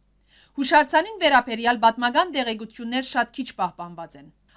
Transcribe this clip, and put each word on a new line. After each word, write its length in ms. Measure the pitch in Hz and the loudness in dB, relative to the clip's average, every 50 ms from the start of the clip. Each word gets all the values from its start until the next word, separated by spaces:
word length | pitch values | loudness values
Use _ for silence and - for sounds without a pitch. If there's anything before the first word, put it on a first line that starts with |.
| _ _ _ _ _ _ _ _ _ _ - - | _ _ _ _ _ _ _ _ _ _ -6 -4
Հուշարձանին 640 | 277 262 339 302 294 294 - 311 330 427 453 392 | -2 4 4 4 4 6 2 0 0 0 -4 0
վերաբերյալ 640 | 349 294 277 247 240 - 226 220 233 233 247 226 226 | 2 4 4 4 2 2 -4 -2 0 0 0 4 4
պատմական 520 | 226 226 247 247 240 240 294 359 370 285 | 2 2 2 -2 -2 2 0 0 0 0
տեղեկություններ 760 | 285 240 233 220 214 226 220 - - 240 233 240 262 262 254 - | -4 -2 -2 -4 -8 -8 -14 -14 -12 -10 -6 -6 -6 -6 -4 -2
շատ 220 | 254 240 233 - | -2 -4 -4 -4
քիչ 120 | - 254 - - | -10 -10 -10 -6
պահպանված 680 | - 190 175 - - 180 175 175 165 170 156 - 143 | -6 -6 -6 -6 -8 -16 -16 -14 -16 -16 -16 -16 -20
են։ 80 | 143 160 _ _ _ _ _ | -20 -20 _ _ _ _ _